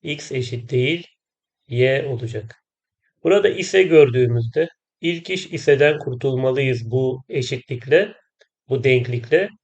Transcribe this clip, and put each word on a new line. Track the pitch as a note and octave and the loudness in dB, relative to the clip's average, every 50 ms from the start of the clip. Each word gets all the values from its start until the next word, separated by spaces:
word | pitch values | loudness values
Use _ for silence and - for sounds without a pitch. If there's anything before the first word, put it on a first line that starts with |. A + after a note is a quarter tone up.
X | - D#3 D3 D3 - - | -8 -10 -10 -10 -10 -8
eşit | C#3 C3 B2 A#2 A#2+ A#2+ A#2 - | -6 -6 -6 -6 -8 -10 -8 -2
değil | C3 B2+ B2 C#3 E3 F3 E3+ _ _ _ _ _ _ _ _ _ _ _ _ _ | -2 0 0 0 -2 -4 -8 _ _ _ _ _ _ _ _ _ _ _ _ _
y | A#2+ A#2+ B2+ C3 C3 C#3 C#3 | 0 2 2 2 2 0 -2
olacak. | C#3 B2+ A2 A#2+ A2+ - A2 G#2 - - _ _ _ _ _ _ _ _ _ _ _ _ _ | -4 -6 -8 -8 -8 -8 -10 -12 -12 -20 _ _ _ _ _ _ _ _ _ _ _ _ _
Burada | _ D#3+ F#3+ G3+ G3 G3 | _ 2 2 4 4 2
ise | - F#3+ F#3 - - F#3+ | 0 -2 -6 0 2 2
gördüğümüzde | F#3+ E3 E3 D#3 C#3+ C3 A#2+ C3 B2+ A#2 A#2 A#2 A#2 A#2 - D3+ E3 E3+ _ _ _ _ _ _ | 2 6 6 6 6 6 4 2 2 2 2 -2 -2 -2 -2 -2 -2 -2 _ _ _ _ _ _
ilk | - E3+ F3 E3+ E3 - | -6 -4 -4 -4 -6 -8
iş | F#3 F#3 - | -8 -8 -8
iseden | - - D#3 - D3 C#3+ C3+ C#3+ D3 D3+ D3+ | -8 -10 -2 2 2 4 6 4 2 2 0
kurtulmalıyız | - C3 B2+ B2 - C#3 C3 B2+ B2+ C3 C3 C#3 C3+ C3 B2+ A#2 A2+ A2+ | -6 -10 -8 -4 -4 -2 -2 0 0 0 0 0 0 0 -2 -4 -6 -4
bu | A#2+ C3 C3 B2+ B2+ C3 - _ | -2 0 0 0 -2 -6 -10 _
eşitlikle, | - C#3+ B2 - C#3 B2+ - _ C3 A#2+ A2+ C3 C#3+ F3 G#3 G#3+ - _ _ _ _ _ _ _ _ _ _ _ | -6 -6 -4 -4 -8 -10 -8 _ -12 -12 -2 2 2 2 2 0 -8 _ _ _ _ _ _ _ _ _ _ _
bu | C3 C3 A#2 | -4 0 2
denklikle. | C3+ B2+ B2+ B2 B2 A#2+ A#2 A2+ - D3+ E3+ - - - _ | 2 2 2 0 -2 -6 -6 -2 0 0 0 0 -2 -8 _